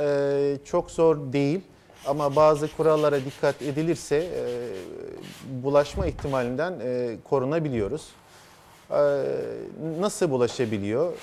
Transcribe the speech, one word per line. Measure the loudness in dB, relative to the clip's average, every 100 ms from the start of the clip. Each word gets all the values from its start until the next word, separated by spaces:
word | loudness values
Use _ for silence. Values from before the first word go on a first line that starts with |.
e, | 2 2 2 2 0 -2
çok | -2 -2 -2
zor | 4 4 4 0
değil. | 0 2 0 -6 -20 -20 -8 -2
Ama | 0 2 6
bazı | 6 6 0 2
kurallara | 4 4 4 2
dikkat | -2 -2 -2 0
edilirse, | -4 -2 0 -2 0 0
e, | 0 -4 -4 -6 -6 -8 -10 -12 -14 -14 -16 -16 -12 -6
bulaşma | 2 4 4 0 -4
ihtimalinden, | -4 -2 -2 0 -2 -4 -4
e, | -4 -2 -2 -6 -2
korunabiliyoruz. | 0 2 0 0 -2 -2 -4 -10 -20 -20 -20 -20 -20 -20 -20 -4
E, | 2 2 2 -2 -4 -6 -10 -12 -10 -6 -2
nasıl | -2 0 0
bulaşabiliyor? | 2 2 0 -2 -2 0 0 -2 -4